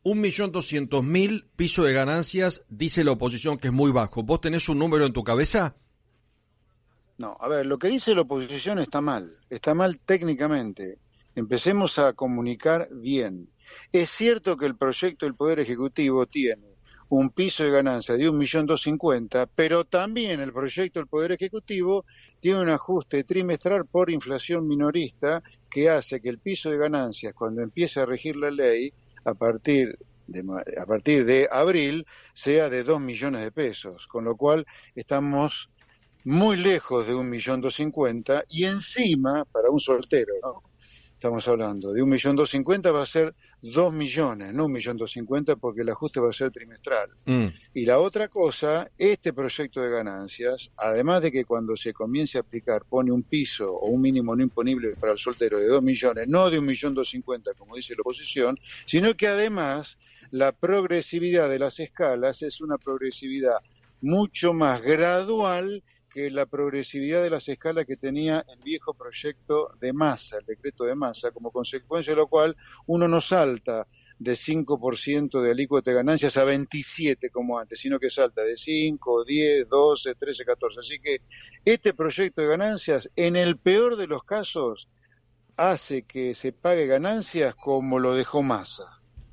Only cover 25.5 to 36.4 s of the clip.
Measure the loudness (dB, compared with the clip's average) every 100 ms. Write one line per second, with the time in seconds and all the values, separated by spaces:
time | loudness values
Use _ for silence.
25.5 | _ _ 2 4 4 0 -6 -6 -6 -6
26.5 | -6 -2 0 0 0 -2 -6 -10 -6 -6
27.5 | -4 -6 -2 -2 0 -2 -2 -6 -4 -4
28.5 | 2 2 2 0 -8 _ -8 -6 -2 0
29.5 | 0 2 2 2 -2 -18 _ -14 -12 -8
30.5 | -8 -8 -8 -2 0 4 4 6 6 4
31.5 | 4 2 2 0 -2 -8 -16 -20 -6 2
32.5 | 2 2 0 0 0 -2 -6 -4 -4 -6
33.5 | -4 -4 -4 -12 -16 -12 -6 -4 0 2
34.5 | 2 0 -14 -18 -14 -4 -2 0 0 0
35.5 | -4 -12 _ _ _ _ _ -2 4